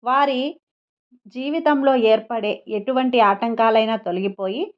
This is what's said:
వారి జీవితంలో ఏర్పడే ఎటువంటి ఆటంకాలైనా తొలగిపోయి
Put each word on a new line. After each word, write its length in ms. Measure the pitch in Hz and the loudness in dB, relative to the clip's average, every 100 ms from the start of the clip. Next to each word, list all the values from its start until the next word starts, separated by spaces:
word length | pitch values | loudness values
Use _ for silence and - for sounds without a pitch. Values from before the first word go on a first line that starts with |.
వారి 560 | 226 269 285 254 277 339 _ _ _ _ _ 247 - | 0 0 0 0 -4 -8 _ _ _ _ _ _ -18
జీవితంలో 680 | 247 269 320 311 294 269 262 | -10 -6 -2 0 2 2 2
ఏర్పడే 680 | 220 220 220 233 208 - - | 4 2 0 -6 -4 -6 -6
ఎటువంటి 520 | 214 208 262 254 247 | -8 -2 -2 0 4
ఆటంకాలైనా 760 | 208 196 233 226 226 220 220 220 | 4 2 -2 0 2 4 2 -2
తొలగిపోయి 800 | 214 175 196 196 190 220 415 | -4 -4 -4 -6 -8 -6 -8